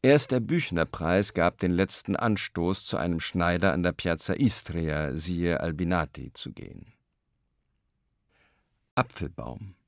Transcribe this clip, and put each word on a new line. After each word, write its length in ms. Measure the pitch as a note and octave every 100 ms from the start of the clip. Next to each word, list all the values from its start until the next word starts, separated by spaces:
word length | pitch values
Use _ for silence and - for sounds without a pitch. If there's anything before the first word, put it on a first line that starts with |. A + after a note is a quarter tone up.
Erst 280 | C3 C#3+ -
der 80 | B2+
Büchnerpreis 920 | A2+ E3+ - E2+ D#2+ - E2 F#2 G2+
gab 260 | - F2 -
den 140 | F2+
letzten 440 | F2 F#2+ - - F#2+
Anstoß, 680 | A#2 G#2 - - E2+ G2
zu 140 | - -
einem 200 | E2+ E2+
Schneider 540 | - F#2 F2 F2 F#2+
an 100 | D#2+
der 100 | F2
Piazza 420 | E2+ F#2 E2 -
Istria, 800 | - C3 - - E2 D#2+ D2+ D2+ C#2+
siehe 440 | F2 F2 F2 E2
Albinati, 720 | E2+ D#2 E2+ F2+ D2+ - B1+
zu 180 | - -
gehen. 400 | - G1+ - - _ _ _ _ _ _ _ _ _ _ _ _ _ _ _ _ _ _ _ _ -
Apfelbaum. 760 | B2+ - D#2+ F2 A#1 B1 G2+ F2